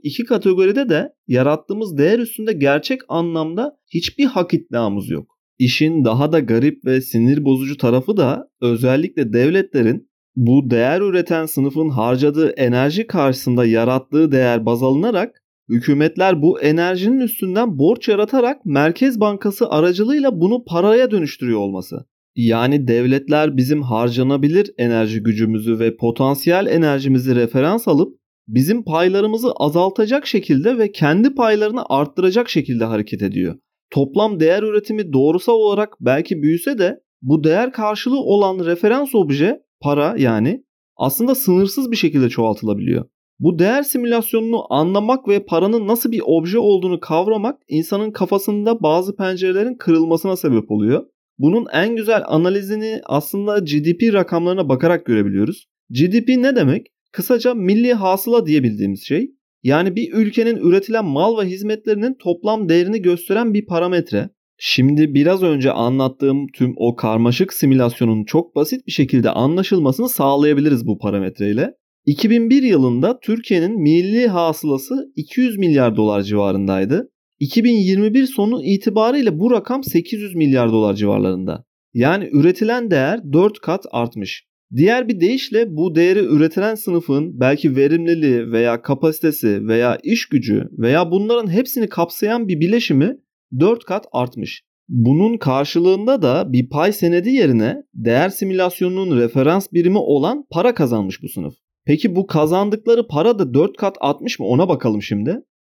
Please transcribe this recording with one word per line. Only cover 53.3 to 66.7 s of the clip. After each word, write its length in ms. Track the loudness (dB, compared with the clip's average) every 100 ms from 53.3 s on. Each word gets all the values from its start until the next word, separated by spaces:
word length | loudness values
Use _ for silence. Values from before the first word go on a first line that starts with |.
| -4 -2 -2
G 260 | 0 -2
D 120 | 0 2
P 160 | 2
rakamlarına 560 | 2 0 0 0 0 0
bakarak 380 | 0 2 0 0
görebiliyoruz. 600 | 0 0 0 -2 -4 _ _ _
G 220 | -2 2
D 120 | 2
P 180 | 2 2
ne 140 | 2 2
demek? 300 | 2 0 -4 _ _
Kısaca 420 | -12 -2 0 0
milli 400 | 0 0 2 2
hasıla 520 | 0 0 -2 0 0 2
diye 160 | 2
bildiğimiz 400 | 0 0 -4 -4
şey. 280 | -4 -4 -4 -10 _ _
Yani 340 | 0 0 0 -2
bir 160 | -4
ülkenin 440 | 0 0 0 0 0
üretilen 480 | 2 2 0 -4
mal 340 | -2 0 0 0
ve 80 | -2
hizmetlerinin 720 | -4 -6 -6 -2 -2 -2 -4
toplam 480 | -6 -4 -2 -2 2
değerini 340 | 2 2 0
gösteren 520 | 0 -2 -2 -2 0
bir 120 | -2 -2
parametre. 600 | -2 0 -2 -2 -4 -6 -12 _ _
Şimdi 560 | -4 2 2 4 2
biraz 280 | 2 2 2
önce 300 | 2 2 0
anlattığım 760 | 0 0 0 -2 0 0 0 -4
tüm 200 | -2 -4